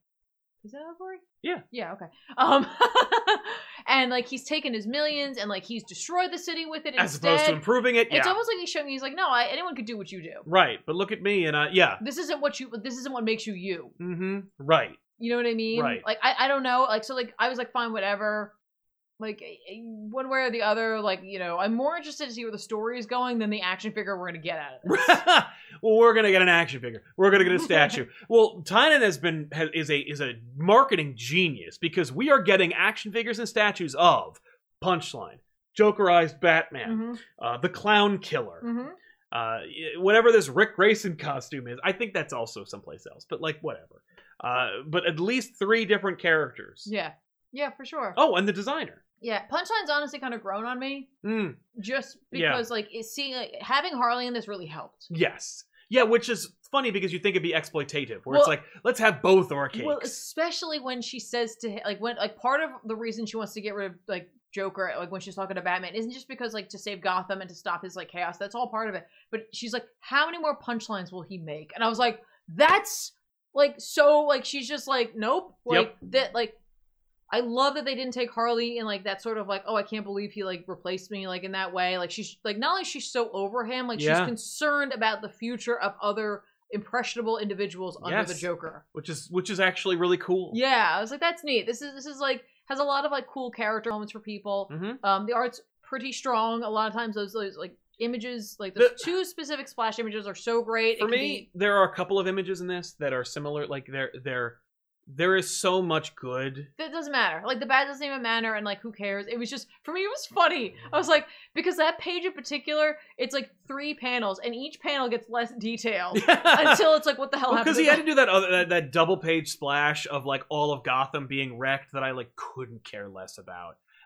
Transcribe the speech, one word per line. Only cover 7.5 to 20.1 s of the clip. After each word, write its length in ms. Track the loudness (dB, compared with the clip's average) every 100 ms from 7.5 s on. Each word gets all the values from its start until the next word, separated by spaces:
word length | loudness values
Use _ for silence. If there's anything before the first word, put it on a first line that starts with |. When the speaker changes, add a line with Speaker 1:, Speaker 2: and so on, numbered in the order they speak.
Speaker 2:
improving 420 | 2 2 4 4 4
it, 100 | 4
Speaker 1:
It's 160 | 4
Speaker 2:
yeah. 40 | 4
Speaker 1:
almost 180 | 2 0
like 100 | -2
he's 100 | -4
showing, 180 | -6 -6
he's 140 | -6
like, 140 | -6 -2
"No, 120 | 2
I, 200 | 2 2
anyone 240 | -2 -6
could 120 | -8 -8
do 100 | -10
what 120 | -10
you 100 | -12
do." 180 | -14 -14 2
Speaker 2:
Right, 320 | 4 4 2 -4
but 80 |
look 180 | -4 -4
at 80 | -2
me 260 | 0 2 2
and, 100 | 2
uh, 100 | 2
yeah. 240 | 6 4 4
Speaker 1:
This 160 | -6 -6
isn't 220 | -4 -2
what 200 | -2 -4
you, 100 | -10 -10
this 140 | -10 -8
isn't 140 | -8
what 120 | -4
makes 220 | -2 -2 -4
you 80 |
you. 360 | -8 -6 -6 -8 -10
Speaker 2:
Mm-hmm. 380 | -8 -4 -4 -4 -8 -6
Right. 380 | 4 4 2 -8 _ -8
Speaker 1:
You 120 | -4
know 60 | 0
what 100 | 0
I 80 |
mean? 280 | 0 0 0
Speaker 2:
Right. 200 | 0 -2
Speaker 1:
Like, 140 | -4 2
I, 120 | 2 4
I 80 | 2
don't 140 | 2
know. 240 | 2 2 2
Like, 160 | 0
so, 100 | -2
like, 200 | -6 -4 -2
I 100 | -2
was 100 | -2
like, 140 | -6
"Fine, 200 | -4 -4
whatever." 600 | -2 -2 -2 -2 -4 -6 _ _ _ _ _ _ -12
Like, 220 | -10 -10
eh, 340 | -14 -18 -16
eh, 60 | -16
one 440 | -16 -14 -10